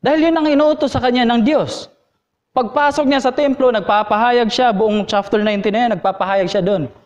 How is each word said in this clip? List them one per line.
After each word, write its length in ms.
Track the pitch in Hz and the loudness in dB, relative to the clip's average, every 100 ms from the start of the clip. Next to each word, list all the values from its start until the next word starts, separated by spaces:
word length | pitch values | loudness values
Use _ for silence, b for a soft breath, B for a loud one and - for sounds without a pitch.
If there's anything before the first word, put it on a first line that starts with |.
Dahil 280 | 262 311 320 | 0 0 2
yun 40 | |
ang 160 | 330 302 | 0 0
inuutos 400 | 285 302 302 285 | 2 2 0 -2
sa 80 | - | -2
kanya 240 | 247 247 233 | 0 2 2
ng 160 | 240 220 | 2 2
Diyos. 480 | 302 147 - - _ _ _ _ _ _ - | 2 -2 -6 -14 _ _ _ _ _ _ -4
Pagpasok 480 | 233 - 285 285 285 | -2 0 0 0 0
niya 160 | 277 | 2
sa 80 | 269 | 0
templo, 400 | 254 285 262 254 | 0 -2 2 2
nagpapahayag 800 | 220 180 208 208 214 240 240 226 | 0 0 0 0 0 2 2 0
siya, 240 | - 247 | 0 0
buong 320 | 196 220 208 196 | 2 0 0 -2
chapter 320 | 208 202 220 208 | -4 0 -2 0
nineteen 240 | 208 208 | -2 -2
na 100 | 208 240 | 0 -2
yan, 40 | |
nagpapahayag 560 | 196 196 190 185 196 180 | 0 -2 -2 -2 0 0
siya 80 | 202 | 0
doon. 320 | 180 202 135 - | 0 -2 -4 -10